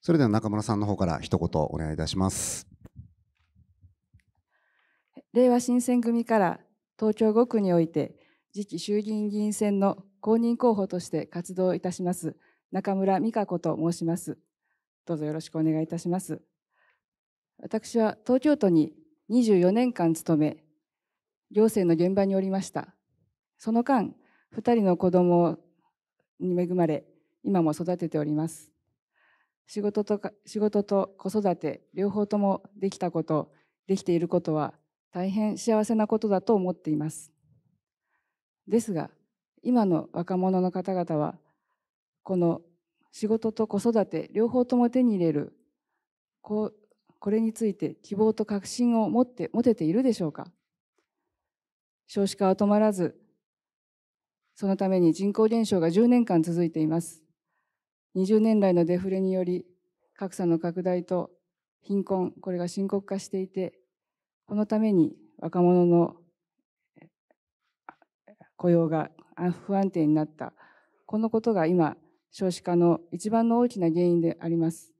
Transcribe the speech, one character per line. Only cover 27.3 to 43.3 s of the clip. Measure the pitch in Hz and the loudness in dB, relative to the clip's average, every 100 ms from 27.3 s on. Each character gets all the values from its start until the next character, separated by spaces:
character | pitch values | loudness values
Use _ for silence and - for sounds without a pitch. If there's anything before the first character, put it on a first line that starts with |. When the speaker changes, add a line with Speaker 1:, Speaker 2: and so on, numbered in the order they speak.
| _ | _
Speaker 2:
今 | - 190 | -2 0
も | 160 | 2
育 | 151 175 180 | 0 -4 -4
て | 165 | -4
て | 160 | -4
お | |
り | 147 | -2
ま | 151 160 | -2 -4
す。 | - - _ _ _ _ _ _ _ _ _ _ | -8 -20 _ _ _ _ _ _ _ _ _ _
仕 | - | -4
事 | 208 208 | -2 -2
と | 208 208 | -2 -2
か、 | - _ - | -4 _ -10
仕 | 214 | -2
事 | 214 208 | 0 0
と | 202 196 190 - | 0 0 -2 -6
子 | 190 | -6
育 | 214 202 175 | -2 -2 -2
て、 | 151 - _ | -4 -8 _
両 | - 196 | -6 -4
方 | 196 202 | -2 -2
と | 208 | 0
も | 202 190 - - | 0 -2 -6 -6
で | 196 | -6
き | - | -4
た | 180 | -4
こ | 165 | -4
と、 | 156 156 151 _ _ _ - | -2 -2 -4 _ _ _ -6
で | 190 | -4
き | |
て | - | 0
い | 170 | 0
る | 170 | 0
こ | 180 | -2
と | 175 156 | 0 -4
は | 139 - _ _ _ | -4 -8 _ _ _
大 | 180 185 | -8 -4
変 | 196 214 - | -2 -4 -4
幸 | - 220 214 | 0 0 2
せ | |
な | 226 208 | 0 0
こ | 220 | 0
と | 220 | 0
だ | 190 | 0
と | 196 214 | 2 0
思 | 180 | 0
っ | 170 | -4
て | - | -4
い | 151 | -4
ま | 156 | -4
す。 | - - _ _ _ _ _ _ _ _ _ _ _ _ _ - | -10 -20 _ _ _ _ _ _ _ _ _ _ _ _ _ -2
で | 214 | -2
す | 226 | 0
が、 | 170 147 _ _ _ _ _ | -6 -6 _ _ _ _ _
今 | 233 247 202 | 0 2 2
の | 160 - | 0 -2
若 | - 170 185 | -8 -4 -2
者 | 185 185 | 0 2
の | 185 | 0
方 | 185 185 185 | -2 -4 -4
々 | 175 156 | -2 -2
は、 | 151 180 _ _ _ _ _ _ _ _ | -4 -6 _ _ _ _ _ _ _ _
こ | - 185 | -6 0
の | 170 - _ _ _ _ _ | 0 -2 _ _ _ _ _
仕 | - | -8
事 | 214 | -2